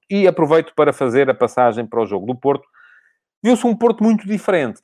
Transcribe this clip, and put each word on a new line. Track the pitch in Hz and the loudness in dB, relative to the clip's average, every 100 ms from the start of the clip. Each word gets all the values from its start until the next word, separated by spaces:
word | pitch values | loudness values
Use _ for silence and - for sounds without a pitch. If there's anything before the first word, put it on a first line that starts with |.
| - | -6
E | 202 147 | 0 0
aproveito | - 151 165 156 | 2 2 0 0
para | - 147 | 0 0
fazer | - 131 123 131 | 0 0 0 0
a | |
passagem | - 117 - 123 113 110 | 0 -2 0 0 0 -4
para | 117 | -4
o | 104 | -4
jogo | 98 104 | -4 -6
do | 127 | -4
Porto. | 139 139 _ _ _ _ _ _ _ _ | -2 -4 _ _ _ _ _ _ _ _
Viu-se | 220 247 240 | 0 0 0
um | 214 | 0
Porto | 233 226 | 0 2
muito | 220 214 196 | 0 0 -2
diferente | 208 - 180 123 107 | -6 -2 -2 -2 -6